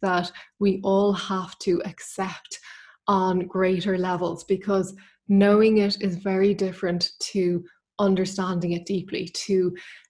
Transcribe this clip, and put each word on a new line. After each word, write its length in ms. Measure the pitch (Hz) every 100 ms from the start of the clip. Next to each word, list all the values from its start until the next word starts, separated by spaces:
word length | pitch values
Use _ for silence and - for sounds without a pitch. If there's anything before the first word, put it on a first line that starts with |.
that 300 | 196 180 175 - - _
we 220 | 202 190
all 300 | 196 190 202
have 460 | 196 - 190 180 -
to 220 | - 175
accept 760 | 196 - - - 190 - - - - - - _ -
on 340 | 196 185 180
greater 580 | 180 185 185 185 196 185
levels, 460 | 185 180 175 165
because 500 | - 190 202 196 190 - - _ -
knowing 500 | 196 202 208 220 214
it 220 | 202 196
is 160 | 196 175
very 380 | 196 190 196
different 560 | 196 190 175 185 175 - -
to 440 | - 202 180 175 175 _ _ -
understanding 760 | 202 190 190 - 185 175 170
it 140 | 170 175
deeply, 420 | 190 175 - 180
to, 480 | - - 190 180 180 - - _